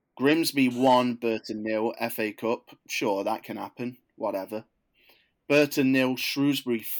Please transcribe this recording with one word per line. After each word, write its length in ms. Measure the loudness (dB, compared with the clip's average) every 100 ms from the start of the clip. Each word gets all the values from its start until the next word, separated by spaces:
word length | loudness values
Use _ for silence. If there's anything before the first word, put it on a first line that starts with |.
| _ -2
Grimsby 540 | 2 2 2 2 0
one, 460 | 4 4 4 4 -2
Burton 480 | -2 -4 -6 -8
nil, 300 | -4 -2 -2 -4
F 200 | -6 -4
A 120 | -4
Cup. 440 | -4 -4 -4 -6 -20 _
Sure, 360 | -4 -2 -2
that 200 | -2 -4
can 140 | -8 -10
happen. 400 | -10 -10 -10 -10 _ _
Whatever. 500 | -6 -4 -6 -10 -12 _ _ _ _ _ _ _ _
Burton 440 | 4 4 4 4
nil, 240 | 4 2 0
Shrewsbury 680 | -4 0 0 0 -2 -4 -4 -10